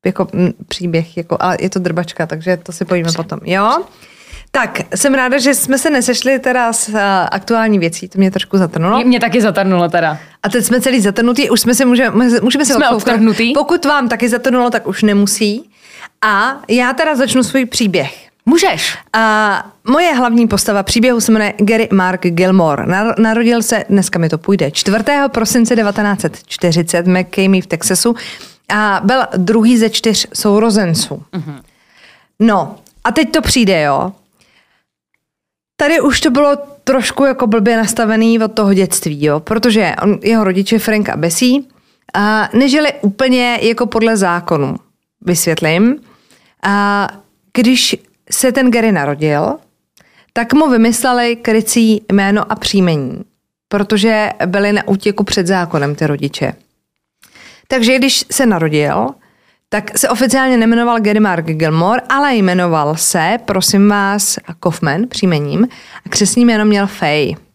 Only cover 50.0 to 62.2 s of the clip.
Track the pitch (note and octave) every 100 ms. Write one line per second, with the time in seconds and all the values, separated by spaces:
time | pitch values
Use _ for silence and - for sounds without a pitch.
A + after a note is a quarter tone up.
50 | _ _ _ - A#3 D4 D#4 A#3+ A3+ A3+
51 | C4+ B3 A#3+ A#3 A#3 A3 A3 A#3+ A3 G#3
52 | - G3 G3 G#3 - A3 - G3 F3+ D#3
53 | C3+ - - _ _ _ _ G#3 G3 G#3+
54 | A3 G#3+ G#3 - F3+ G3 G3+ G#3 - G3
55 | G#3 G3 G3+ - F3 F#3+ E3+ D#3+ C#3+ D3
56 | D#3 C#3+ C#3+ - C3 - _ _ _ _
57 | _ _ _ _ - - _ C4 A3+ C4
58 | C4 - - - B3+ F3+ D#3+ D3+ D3 C#3+
59 | A3+ C#4 _ _ _ _ _ G#3 G#3 -
60 | - A#3 B3 C4 C4 B3 A3+ A#3 A#3+ A#3
61 | G#3 G#3 G#3+ E3+ E3 D#3 D#3+ D#3+ F3 A#3+
62 | - C4+